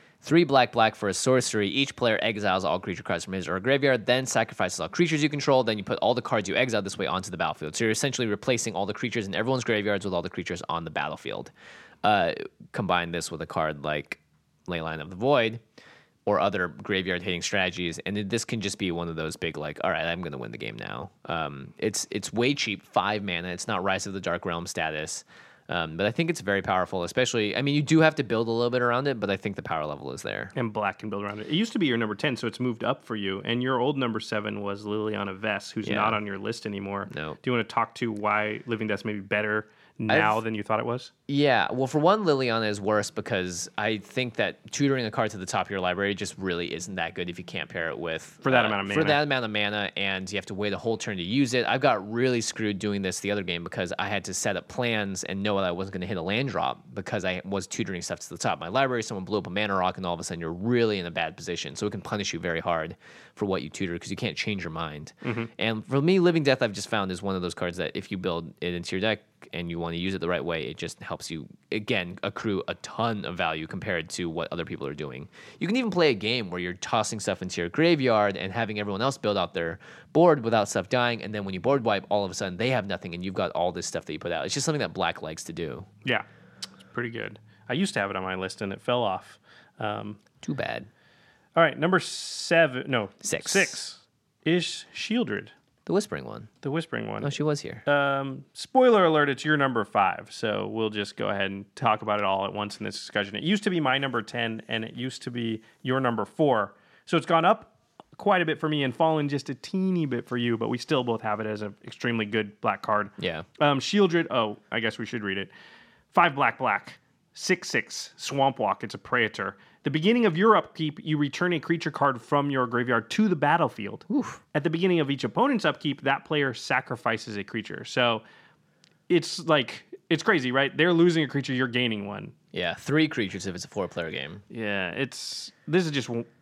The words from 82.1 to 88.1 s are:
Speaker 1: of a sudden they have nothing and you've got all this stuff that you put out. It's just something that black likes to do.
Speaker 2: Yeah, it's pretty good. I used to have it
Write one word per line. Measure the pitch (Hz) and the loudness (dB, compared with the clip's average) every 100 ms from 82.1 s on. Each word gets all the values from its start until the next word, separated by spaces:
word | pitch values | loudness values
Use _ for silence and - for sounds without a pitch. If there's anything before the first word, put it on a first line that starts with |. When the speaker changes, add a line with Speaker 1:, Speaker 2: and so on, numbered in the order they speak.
| 104 | 0
Speaker 1:
of | 95 | 0
a | |
sudden | 87 98 90 | -2 -4 -2
they | 123 | 0
have | 123 98 | 0 -2
nothing | 90 92 | -6 -6
and | 85 92 | -6 -4
you've | |
got | 95 90 | -2 -2
all | - 90 | 0 -2
this | 87 - | -2 -6
stuff | 85 - | -6 -6
that | |
you | 78 | -8
put | 90 | -4
out. | 82 67 | -4 -2
It's | |
just | 143 151 | -2 -2
something | 147 | -2
that | 92 | -2
black | 92 85 - | 0 -2 -2
likes | 80 80 - | -8 -10 -10
to | |
do. | 82 80 64 - - 123 | -6 -6 -6 -12 -10 -2
Speaker 2:
Yeah, | 110 - - - - | -2 -4 -14 -20 -16
it's | - - - | -16 -16 -12
pretty | - 120 | -8 -6
good. | 117 107 107 - _ - | -6 -10 -12 -20 _ -6
I | |
used | 131 196 - | -2 0 2
to | |
have | |
it | 98 | 0